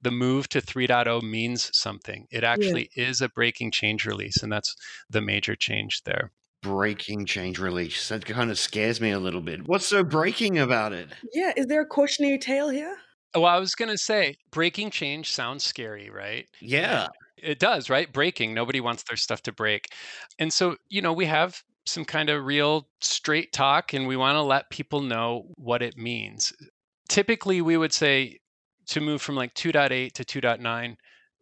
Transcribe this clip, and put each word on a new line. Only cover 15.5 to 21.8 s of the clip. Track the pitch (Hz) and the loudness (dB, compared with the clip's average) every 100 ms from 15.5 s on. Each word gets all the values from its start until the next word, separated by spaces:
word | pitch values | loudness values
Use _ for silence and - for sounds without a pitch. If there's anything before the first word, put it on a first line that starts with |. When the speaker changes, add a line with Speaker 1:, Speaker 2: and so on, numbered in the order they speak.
| 139 | -4
Speaker 1:
scary, | - - 113 104 101 | -4 -4 -8 -10 -12
right? | 101 98 117 - - | -12 -8 -8 -10 -16
Speaker 3:
Yeah. | 110 135 196 156 85 - - _ | -2 0 2 0 -2 -8 -20 _
Speaker 1:
It | 160 139 | -6 0
does, | 190 196 117 | 2 2 2
right? | 135 165 | 0 2
Breaking. | 131 160 - 110 | 0 0 0 -2
Nobody | 110 120 135 | 0 -2 -2
wants | 120 117 | -2 -4
their | - 113 | -6 -6
stuff | - 113 | -2 -4
to | - | -4
break. | 104 107 104 - - - - - - | -2 0 0 -4 -14 -16 -16 -18 -4
And | 160 | -2
so, | - 180 151 _ | 2 2 0 _
you | 196 | -2
know, | 180 | 0
we | 165 170 | 0 2
have | 156 180 175 - _ | 2 2 -2 -18 _